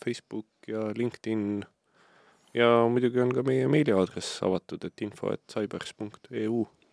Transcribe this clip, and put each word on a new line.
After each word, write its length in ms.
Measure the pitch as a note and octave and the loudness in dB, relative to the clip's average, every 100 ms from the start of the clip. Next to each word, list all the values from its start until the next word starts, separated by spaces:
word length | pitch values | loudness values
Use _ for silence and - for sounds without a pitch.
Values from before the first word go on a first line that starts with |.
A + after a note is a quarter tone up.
Facebook 640 | - A#2+ - A2 - _ - | -8 -8 -8 -10 -12 _ -8
ja 220 | A2 G#2+ | -6 -4
LinkedIn. 720 | A2 A#2+ - A2 A2 G2+ G#2 - _ _ _ _ _ _ _ _ | -2 -4 -4 -4 -2 -2 -4 -8 _ _ _ _ _ _ _ _
Ja 140 | A#2+ A#2+ A#2 | 2 6 6
muidugi 400 | A#2 B2 B2 B2 | 4 4 2 2
on 80 | B2 | 2
ka 100 | B2+ | 2
meie 220 | C3 C3 C3 | 0 2 4
meiliaadress 720 | D3+ C#3+ F#2+ F2+ - - - | 4 4 4 2 -2 -10 -2
avatud, 400 | G2 F#2 - F2 | 0 0 -4 -10
et 220 | F2+ - G#2 | -10 -8 -10
info 240 | - G2+ | -6 -6
at 80 | G#2 - | -6 -6
cybers 480 | A2+ G#2 F2+ - - | -6 -6 -6 -12 -12
punkt 320 | G#2 - - | -14 -14 -12
E 140 | A#2+ A2 | -6 -2
U. 180 | A#2 G#2+ _ _ | -2 -4 _ _